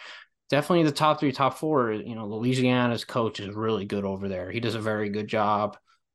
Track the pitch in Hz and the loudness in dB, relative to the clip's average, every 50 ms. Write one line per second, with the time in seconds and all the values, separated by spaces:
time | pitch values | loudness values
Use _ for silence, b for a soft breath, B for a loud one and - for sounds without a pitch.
0 | B B B B B B _ _ _ - - 143 143 - 185 170 165 151 139 - | B B B B B B _ _ _ 0 0 2 2 4 4 4 4 4 2 4
1 | 156 156 151 147 156 143 - - 139 135 - - - 156 156 139 123 113 107 107 | 4 2 4 4 2 0 2 2 2 0 0 0 -2 0 2 2 2 2 0 -4
2 | - - 117 113 110 104 107 110 117 123 127 127 127 127 127 123 123 120 117 110 | -4 -8 -8 -8 -8 -6 -6 -2 0 0 2 4 4 4 4 4 4 2 0 -2
3 | - - - 127 117 107 101 - 104 95 101 104 110 110 110 101 95 101 107 101 | -4 -4 -2 -2 0 0 -2 -4 -8 -8 -6 -4 -2 0 0 -2 -2 -2 -4 -2
4 | 98 98 95 95 98 98 95 92 90 92 98 117 117 110 107 113 107 110 107 107 | -2 -2 -4 -4 -4 -6 -6 -6 -6 -6 -6 -4 -2 -2 -2 -2 -2 -2 -2 -2
5 | 107 104 101 107 107 107 - 110 104 104 107 104 107 101 - - _ _ _ _ | -2 -2 -2 -4 -4 -2 0 2 2 4 4 2 2 0 -2 -8 _ _ _ _
6 | _ _ _ | _ _ _